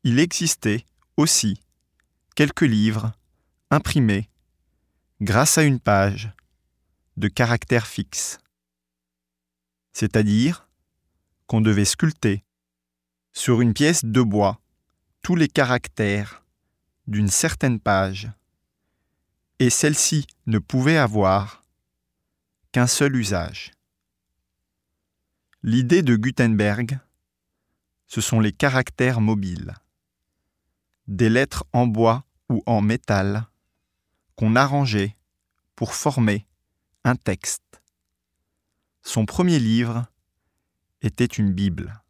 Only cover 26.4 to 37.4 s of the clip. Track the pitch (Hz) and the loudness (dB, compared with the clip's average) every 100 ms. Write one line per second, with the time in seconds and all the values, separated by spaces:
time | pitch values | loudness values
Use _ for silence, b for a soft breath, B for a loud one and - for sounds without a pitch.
26.4 | 117 107 104 104 120 135 _ _ _ _ | 0 2 0 0 -4 -8 _ _ _ _
27.4 | _ _ _ _ _ _ _ - - 113 | _ _ _ _ _ _ _ -8 0 2
28.4 | 104 - 143 131 123 - 123 117 107 107 | 0 0 0 0 -4 -2 -2 0 0 -2
29.4 | 95 87 - - _ _ _ _ _ _ | -6 -10 -14 -16 _ _ _ _ _ _
30.4 | _ _ _ _ _ _ - 98 113 117 | _ _ _ _ _ _ -12 0 2 4
31.4 | 135 - - 123 120 107 113 120 - _ | 0 -4 -4 0 0 2 2 2 -6 _
32.4 | - 117 - 110 104 117 - 101 98 104 | -4 -4 0 0 0 -2 0 0 0 -4
33.4 | 113 _ _ _ _ _ _ _ _ - | -8 _ _ _ _ _ _ _ _ -4
34.4 | 110 117 139 143 131 107 98 - _ _ | 0 2 2 0 0 0 -2 -6 _ _
35.4 | _ _ _ - 117 - 156 135 110 104 | _ _ _ -10 -8 -4 -4 0 0 0
36.4 | - _ _ _ _ _ 123 127 - 92 | -6 _ _ _ _ _ -2 -2 -4 -6